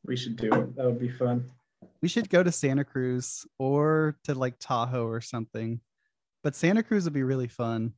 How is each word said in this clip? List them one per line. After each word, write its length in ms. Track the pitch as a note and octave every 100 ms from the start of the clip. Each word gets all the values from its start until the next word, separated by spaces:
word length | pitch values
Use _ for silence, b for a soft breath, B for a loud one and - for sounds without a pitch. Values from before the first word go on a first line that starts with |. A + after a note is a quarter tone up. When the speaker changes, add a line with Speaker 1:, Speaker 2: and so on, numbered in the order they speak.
| -
Speaker 1:
We 120 | B2+
should 180 | A#2+ A2+
do 120 | A2
it. 220 | A2+ - -
That 100 | B2+
would 140 | A#2+
be 100 | A#2+
fun. 400 | - B2 B2 B2 _ _ _ - _
Speaker 2:
We 80 | F3
should 200 | A#3 G#3+
go 140 | F3+
to 80 | F3+
Santa 320 | - C#3+ C3+
Cruz 640 | C#3 C3+ B2+ B2+ B2+ - - _
or 600 | C3+ C#3+ D3+ D#3 D#3 D3 -
to, 100 | C3
like, 200 | B2+ B2
Tahoe 480 | - B2 A#2+ B2+ A#2
or 140 | A2+
something. 580 | - A#2+ A2 A2 A2+ A#2 _ _ _ _ _ _
But 120 | D3+ -
Santa 280 | E3 G#3+
Cruz 200 | A3+ G#3 E3+
would 80 |
be 100 | C#3+
really 240 | C3 C3 B2
fun. 440 | - A#2 A2+ A2+